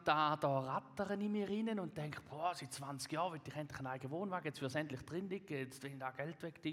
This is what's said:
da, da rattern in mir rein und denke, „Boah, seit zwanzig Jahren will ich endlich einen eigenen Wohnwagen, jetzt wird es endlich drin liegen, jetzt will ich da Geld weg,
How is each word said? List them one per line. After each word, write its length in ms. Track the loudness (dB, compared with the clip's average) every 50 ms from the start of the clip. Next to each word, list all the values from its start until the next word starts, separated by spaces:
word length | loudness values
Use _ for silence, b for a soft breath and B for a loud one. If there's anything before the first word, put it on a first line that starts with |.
| 4
da, 300 | 4 6 6 6 6 6
da 240 | 6 6 6 6 6
rattern 600 | 4 2 0 0 -2 -2 -2 -2 0 2 2 2
in 120 | 2 2 2
mir 160 | 2 2 2
rein 300 | 2 2 2 2 2 0
und 180 | -2 -2 -2
denke, 260 | -2 -2 -2 -4 -6 -8
„Boah, 320 | -8 -4 0 2 2 2
seit 180 | 0 -4 -8 -8
zwanzig 400 | -6 -6 -6 -6 -4 -4 -2 2
Jahren 220 | 2 2 2 0
will 60 | -2 -6
ich 140 | -6 -4
endlich 220 | -4 -4 -4 -4 -4
einen 80 | -2
eigenen 240 | -2 -2 -2 -4 -2 -2
Wohnwagen, 340 | -2 -2 0 0 0 -2
jetzt 140 | -2 -2 0
wird 100 | 0 0
es 40 | 2
endlich 280 | 0 0 0 -2 -6 -6
drin 260 | -4 -4 -2 -2 -2
liegen, 240 | -2 -4 -4 -2 -2
jetzt 300 | -2 -2 -4 -6 -8 -8
will 100 | -8 -6
ich 60 | -4
da 120 | -4 -4
Geld 320 | -2 -2 -4 -4 -4 -6 -8
weg, 180 | -8 -6 -4 -4 -2